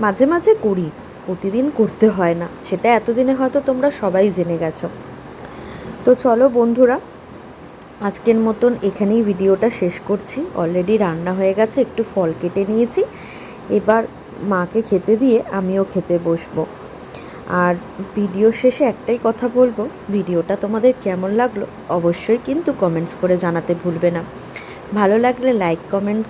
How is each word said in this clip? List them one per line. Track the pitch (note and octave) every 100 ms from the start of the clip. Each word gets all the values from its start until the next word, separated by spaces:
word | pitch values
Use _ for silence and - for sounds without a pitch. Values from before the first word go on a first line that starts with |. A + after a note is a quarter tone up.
মাঝে | G#3+ G3 C4+
মাঝে | F4 E4+ A4
করি, | G#3+ F#3 D#3+ - - - -
প্রতিদিন | F3+ G3 A3 C#4 C#4+
করতে | G#3+ - A3
হয় | F#3+ F3
না, | E3+ E3+ - -
সেটা | A3+ A#3
এতদিনে | A3+ A3 A#3 C4
হয়তো | C4 C4 C#4+ C#4
তোমরা | B3+ C#4
সবাই | C#4+ G3+ F#3 G3+
জেনে | F3+ E3+ E3
গেছো। | D#3+ D#3 E3+ - - - - - - - - - - -
তো | -
চলো | B3+ B3+ A3+ C4+
বন্ধুরা, | A#3+ A#3 A#3 B3 C4+ - - - - - - - - - -
আজকের | G3+ F#3+ A3+ A3+
মতন | A3 G#3+ A#3+ A#3
এখানেই | G3+ F#3 G3+ A3+
ভিডিওটা | G#3 F#3 F#3+ F#3+ A3+
শেষ | A3+ F3+ - -
করছি। | G3+ G#3 - E4+ -
already | E3 F3+ F3+ A3
রান্না | F#3+ E3 F3
হয়ে | F#3 F#3+
গেছে, | F#3+ A3 C4+
একটু | B3 - A3
ফল | G3+ E3+ D#3+
কেটে | F3 G3 G3
নিয়েছি, | A3 A#3 - C5 - - - - - -
এবার | G#3 G3 A3 A3+ - - -
মাকে | G3 F#3+ F3 A3
খেতে | A3 F#3+ F3+ A3
দিয়ে | C4 A#3 -
আমিও | G3 F#3 G3
খেতে | G3 F#3+ - F3
বসবো। | E3+ E3 - - D#3+ - - - - - - - -
আর | F3+ F3+ F3+ - - G3
ভিডিও | G#3+ G3+ F#3+ A3
শেষে | A3+ B3+ B3
একটাই | C4+ - - A3
কথা | A3+ A3+ B3
বলবো, | B3 B3+ G#3+ A#3 - -
ভিডিওটা | G3+ F#3 F3 E3+ G3+
তোমাদের | G#3 G#3+ B3 B3+
কেমন | G3 F#3 F#3
লাগলো | G#3+ B3 G#3 - - -
অবশ্যই | F3 E3+ E3+ - A#3+
কিন্তু | B3 C#4+ E4+
কমেন্টস | C4 F3+ E3 E3 -
করে | F3+ F3+
জানাতে | F3 E3 D#3+ E3+
ভুলবে | F3+ E3 F3
না। | E3+ E3+ - - - - - -
ভালো | G3+ G3 G#3+
লাগলে | B3 B3+ B3+
লাইক, | A#3 F3 E3 -
কমেন্ট | G3 G3+ G#3+